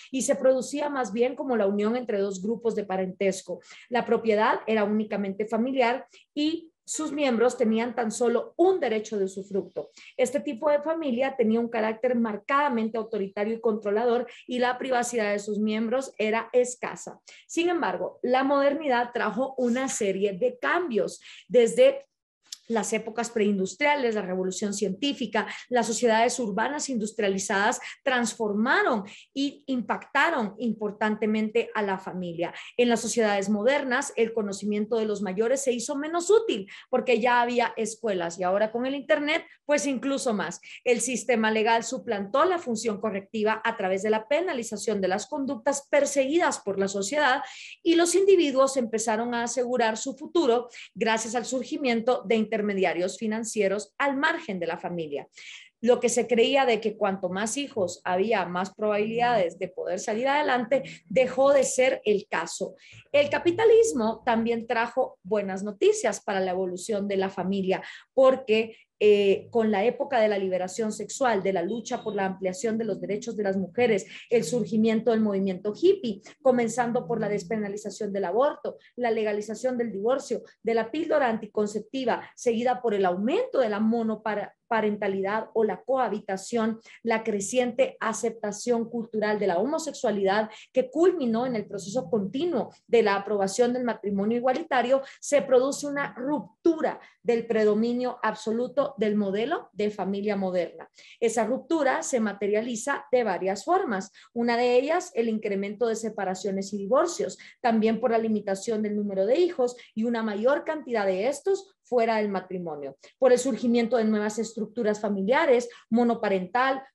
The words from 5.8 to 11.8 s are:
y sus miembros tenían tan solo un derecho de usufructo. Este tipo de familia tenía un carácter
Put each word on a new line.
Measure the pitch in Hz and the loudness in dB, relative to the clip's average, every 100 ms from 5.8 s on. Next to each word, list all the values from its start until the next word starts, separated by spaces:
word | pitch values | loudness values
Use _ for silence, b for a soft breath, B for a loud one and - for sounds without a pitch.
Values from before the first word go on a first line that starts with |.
| 233 254 - b b - | 2 0 -6 b b -4
y | 302 339 - _ - | -2 -2 -8 _ -10
sus | - 311 | -8 -6
miembros | 277 277 226 240 247 | -2 0 2 2 2
tenían | 226 220 240 240 | 2 2 0 -2
tan | 226 | -4
solo | 214 240 233 - - | 0 0 0 -2 2
un | 359 381 | 4 4
derecho | 254 220 214 214 | 0 -2 -2 -4
de | |
usufructo. | 190 196 185 190 175 - 143 B B - | -4 -4 -6 -6 -4 -8 -12 B B -2
Este | 254 285 | 0 0
tipo | 294 233 302 | -4 -2 2
de | 294 | 2
familia | 302 330 302 240 269 269 | 0 -2 -2 0 -2 2
tenía | 220 226 | 2 2
un | 233 | 0
carácter | 233 | -2